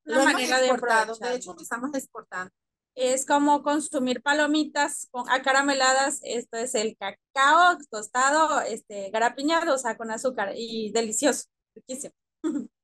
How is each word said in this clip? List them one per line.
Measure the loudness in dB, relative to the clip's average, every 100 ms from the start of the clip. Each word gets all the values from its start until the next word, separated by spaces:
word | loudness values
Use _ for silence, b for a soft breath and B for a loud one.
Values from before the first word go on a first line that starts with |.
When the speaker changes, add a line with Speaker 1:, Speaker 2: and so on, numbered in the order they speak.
| -2
Speaker 1:
Una | 4
Speaker 2:
lo |
hemos | 4
Speaker 1:
manera | 2 2 2
de | 2
Speaker 2:
exportado. | 2 2 2
De |
Speaker 1:
aprovecharlo. | 0 -6 -6 -6
Speaker 2:
hecho, | -8
lo | -16
estamos | -10 -8 -6
exportando. | -8 -10 -16 -12 -12 -12 _ _ _ _ -2
Speaker 1:
Es | 0 0 2
como | 4 4 2
consumir | 2 -2 -2 -2 -2 -2
palomitas | 0 0 2 0 0 -2 -2 -4 -10
con, | -10 -2
acarameladas, | 0 2 2 2 2 4 4 2 -2
esto | -6 -8 -6 -8
es | -4 -2
el | -2 -6
cacao | -10 -10 _ 2 4 6 6 4 -6
tostado, | -12 -4 0 2 4 2 2
este, | -2 -6 -10 -12 -6
garapiñado, | 0 0 0 0 0 2 0
o |
sea, | -2 -6
con | -8
azúcar, | -4 -4 -4 -6 -6
y | -8 -6 -2
delicioso, | -2 -2 0 0 0 -8 _ _
riquísimo. | -20 -14 -14 -14 -18 _ _
<laughs> | -6 -6 -8 _